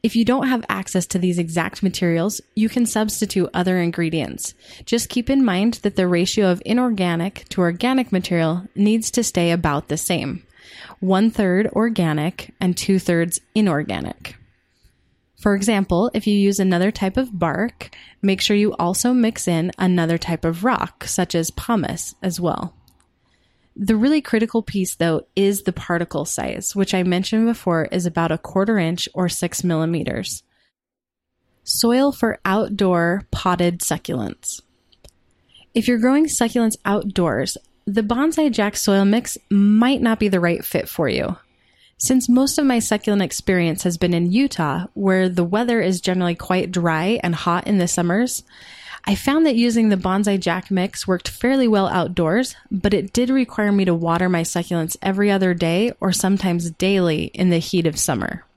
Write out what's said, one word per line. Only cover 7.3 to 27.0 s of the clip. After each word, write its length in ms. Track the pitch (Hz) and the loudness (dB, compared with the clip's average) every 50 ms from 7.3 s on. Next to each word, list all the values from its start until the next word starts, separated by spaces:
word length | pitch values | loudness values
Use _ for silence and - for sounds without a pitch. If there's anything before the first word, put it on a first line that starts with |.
| - - - _ | -6 -10 -16 _
to 120 | - - | -2 0
organic 500 | 180 170 170 175 - 247 262 262 247 - | 0 0 0 0 -2 0 0 0 0 0
material 560 | - 185 170 - 180 170 165 160 160 180 185 - _ | -2 -2 0 0 0 0 2 2 0 -2 -4 -8 _
needs 380 | - 202 208 214 226 220 - | 2 2 4 4 2 0 0
to 120 | - - 226 | -2 -2 -2
stay 280 | - - 180 170 170 | 0 0 0 2 2
about 380 | 170 175 165 160 143 147 - _ | 0 0 0 0 0 -2 -2 _
the 80 | 143 160 | -6 -4
same. 460 | - - 180 156 135 143 - - - _ _ _ - - - - - - - _ | -2 -2 -2 -2 -2 -4 -8 -8 -12 _ _ _ -20 -20 -20 -20 -20 -20 -12 _
One-third 680 | - 185 190 190 208 226 220 - 208 185 180 185 214 - | 0 2 2 4 4 2 2 2 0 2 2 2 0 0
organic 840 | - - 220 233 226 - 175 160 151 151 147 170 - - - - - _ | 0 0 0 0 0 0 0 0 0 0 -2 -2 -4 -6 -16 -18 -10 _
and 160 | 190 180 175 | -2 -2 0
two-thirds 680 | - - - 196 185 180 - 175 170 170 175 - - _ _ _ | 0 0 0 0 0 2 2 2 2 0 0 -4 -8 _ _ _
inorganic. 840 | 220 214 196 160 143 151 - 95 85 - - - _ - - - - - _ _ _ _ _ _ _ _ _ _ _ _ _ _ _ _ _ _ _ | 0 2 2 2 0 -2 -4 -6 -6 -6 -8 -10 _ -16 -18 -18 -20 -20 _ _ _ _ _ _ _ _ _ _ _ _ _ _ _ _ _ _ _
For 160 | - 214 202 | 0 0 0
example, 560 | 196 196 220 226 196 196 - 180 170 208 - - | 2 2 0 2 0 0 0 2 2 2 0 -2
if 140 | 214 - 214 | -2 0 2
you 80 | 208 | 2
use 240 | 202 196 196 202 196 | 4 4 2 2 2
another 320 | 190 190 185 175 180 202 | 2 2 2 2 2 0
type 260 | 220 - 202 190 190 254 | 0 -2 -4 -2 -2 -2
of 200 | 262 247 214 175 | -4 -4 -4 -4
bark, 580 | 175 165 139 160 208 240 - _ - - - - - - - _ | -2 -2 0 -2 -4 -4 -6 _ -20 -20 -20 -20 -20 -20 -12 _
make 200 | - 196 190 196 | 0 0 0 0
sure 140 | - - 214 | 0 0 2
you 180 | 202 208 214 - | 2 2 2 0
also 380 | - 185 175 190 - - 247 | 0 -2 -2 -2 0 0 2
mix 360 | 254 254 233 220 226 - - - | 2 2 2 2 0 -2 -2 0
in 240 | 175 165 165 185 - - | 0 0 0 -2 -2 0
another 400 | 185 180 180 175 165 165 170 165 | 0 2 2 2 2 2 0 -2
type 260 | - - 170 156 - | -2 -4 -4 -2 -2
of 180 | 165 165 170 190 | -4 -4 0 0
rock, 400 | 254 254 - - 175 - _ - | 0 0 0 -2 -4 -6 _ -10
such 280 | - - - 180 - - | -6 -2 -2 -2 0 0
as 160 | 170 165 - | -2 -2 -2
pumice, 640 | - - - - 240 208 147 - - 175 - - - _ | -6 -10 -4 -2 0 0 0 -2 -4 -6 -10 -12 -12 _
as 180 | - 185 170 180 | -6 -6 -4 -2
well. 360 | 175 170 - - - 180 - - _ _ _ _ _ _ _ _ _ _ _ _ _ _ _ _ _ _ _ | -2 -2 -2 -2 -6 -10 -12 -16 _ _ _ _ _ _ _ _ _ _ _ _ _ _ _ _ _ _ _
The 200 | - 202 190 226 | -6 0 2 2
really 260 | 214 226 277 302 311 | 4 4 4 2 2
critical 400 | 269 - - 220 220 226 - 233 | 0 0 0 0 0 0 -2 -4
piece, 320 | 214 - - 202 185 - - | -4 -2 -4 -4 -4 -4 -2
though, 320 | _ 165 170 160 156 - _ _ | _ 0 0 0 0 -4 _ _
is 280 | - 196 196 202 196 - | 0 2 2 2 0 -4
the 100 | - 175 | -4 -6
particle 520 | - - - 175 170 175 - - 151 147 | -6 -4 -4 -2 -2 -2 -4 -4 -6 -6
size, 500 | - - - - - - - - - - | -6 -6 -6 -6 -6 -6 -6 -8 -6 -2
which 180 | 202 196 - - | -2 0 0 0
I 80 | 185 | 0